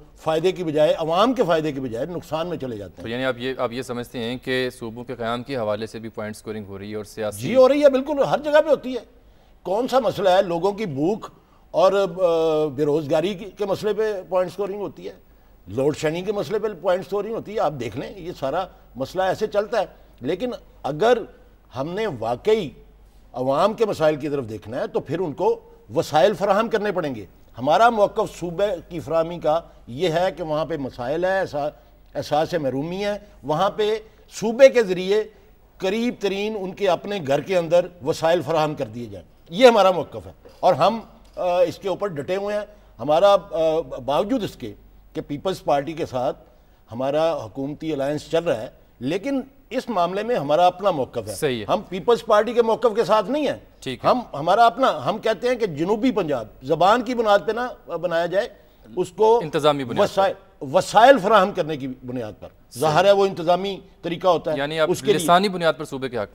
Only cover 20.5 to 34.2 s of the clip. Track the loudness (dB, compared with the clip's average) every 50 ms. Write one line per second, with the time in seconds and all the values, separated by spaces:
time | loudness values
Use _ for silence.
20.5 | -6 -8 -12 -20 -16 -10 -8 -8 -2 0 2 2 2 2 0 -6 -14 -20 -20 -20
21.5 | -20 -20 -20 -12 -8 -8 -6 -6 -4 -4 -4 -4 -4 -4 -4 -4 -4 -2 0 2
22.5 | 2 2 0 -4 -8 -14 -20 -20 -20 -20 -20 -20 -20 -20 -20 -14 -8 -4 -2 0
23.5 | 2 4 2 2 2 2 0 0 0 2 2 2 2 0 -2 -4 -4 -4 -4 -6
24.5 | -8 -12 -12 -10 -8 -8 -6 -6 -4 -6 -4 -4 -4 -4 -4 -4 -4 0 0 0
25.5 | 0 0 -4 -14 -20 -20 -18 -6 -4 -2 -2 2 4 4 6 4 4 2 2 2
26.5 | 2 2 2 0 -2 -2 -2 -2 -2 -2 -4 -4 -6 -8 -10 -14 -18 -20 -20 -20
27.5 | -12 -4 0 2 4 6 6 6 4 4 2 2 2 0 -4 -4 -6 -8 -10 -8
28.5 | -4 -2 -2 -2 -2 -4 -8 -10 -12 -10 -6 -2 0 0 0 -2 -4 -4 0 0
29.5 | 0 0 -2 -6 -14 -20 -18 -14 -6 -4 -2 0 0 0 0 0 -2 -4 -6 -4
30.5 | -2 -2 -2 -4 -4 -6 -6 -8 -8 -8 -6 -4 -2 -2 0 0 0 0 -2 -2
31.5 | -4 -4 -4 -6 -6 -10 -16 -20 _ -20 _ _ -10 -10 -6 -2 0 0 0 0
32.5 | -2 -2 -2 -2 -2 -4 -4 -4 -4 -4 -4 -4 -4 -6 -8 -14 -20 -12 -6 -4
33.5 | -2 0 0 0 0 0 -2 0 -2 -4 -6 -10 -20 -20